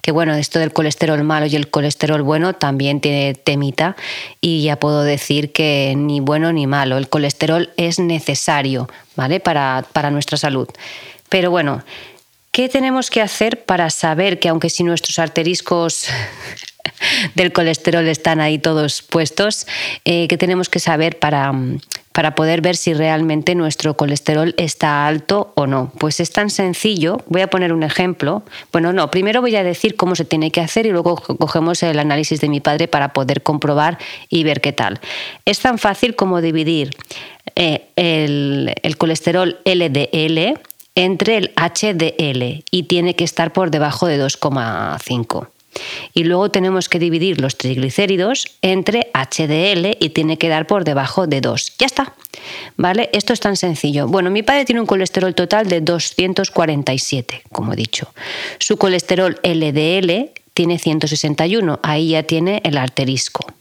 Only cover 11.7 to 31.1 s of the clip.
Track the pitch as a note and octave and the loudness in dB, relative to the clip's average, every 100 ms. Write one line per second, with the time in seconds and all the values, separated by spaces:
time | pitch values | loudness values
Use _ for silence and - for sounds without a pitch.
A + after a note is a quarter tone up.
11.7 | C3 - - - - _ _ _ - B3+ | -2 -8 -18 -20 -20 _ _ _ -2 0
12.7 | C4+ C4 C4 A#3+ A3+ G#3 - A3 A3+ - | 0 2 0 0 0 0 0 0 0 0
13.7 | F3+ E3 - E3 D#3 G3 F3+ F3 E3 E3 | 2 2 0 0 2 0 2 2 2 0
14.7 | - F3 E3+ - - D#3+ E3 E3 F3+ - | 0 0 0 -2 -2 0 0 0 -2 0
15.7 | F3 E3 - - B2+ G#2+ - - - - | 0 0 -2 -6 -6 -8 -10 -16 -16 -18
16.7 | - - - - C#4 G3 - F3+ F3 E3 | -14 -16 -8 -4 -2 -2 0 0 2 0
17.7 | D#3+ - E3+ D#3+ D3 - D#3+ D3+ D#3 E3 | 0 2 2 2 0 0 2 2 0 0
18.7 | D#3 D3+ - - E3+ D#3 - G#3 G#3 - | 0 0 -4 -2 -2 -2 0 0 0 -8
19.7 | - - - - E3+ E3 E3+ F3+ F3+ F3+ | -8 -8 -4 -2 0 2 2 2 2 0
20.7 | F3 - D#3 D#3+ D#3+ D3+ C#3+ C#3 C3+ B2+ | -2 2 2 2 2 0 2 0 0 -2
21.7 | C3+ - - _ - D#3 D3+ D#3 E3+ E3 | -4 -8 -14 _ 0 0 2 2 2 2
22.7 | F3 - D#3 D#3 D#3 D#3+ D3+ D3+ F3+ D#3 | 0 0 2 2 2 2 0 0 0 0
23.7 | D3 D#3 C#3+ D3 D3 - D3+ E3 - E3 | 0 -2 0 0 0 0 2 0 0 -4
24.7 | - D#3 D3 D3 D#3 D3+ G3+ G3+ - C#3 | 0 0 2 2 0 0 -2 0 -2 0
25.7 | C3+ C3 - D#3 D3+ E3+ - G#3 G3 F#3+ | 0 -2 -2 -4 -2 -2 0 -2 0 -2
26.7 | F3 G#3+ G3 D#3 G#3+ - F3 F#3 F#3 F3 | 0 0 0 0 -2 -2 0 2 2 2
27.7 | E3 D#3 - F3+ F3 C#3+ G3+ - - - | 0 0 0 0 0 -2 -2 -6 -20 -2
28.7 | E3+ E3 F#3 D3+ F#3 G3 A#3 B3 A3 F3+ | 0 2 2 2 2 2 2 2 2 0
29.7 | E3+ A3 G#3+ F3+ F3+ D#3+ E3 D#3 F3 E3 | 0 -2 2 0 0 0 0 2 0 0
30.7 | - A3+ F3 E3+ | 0 2 2 2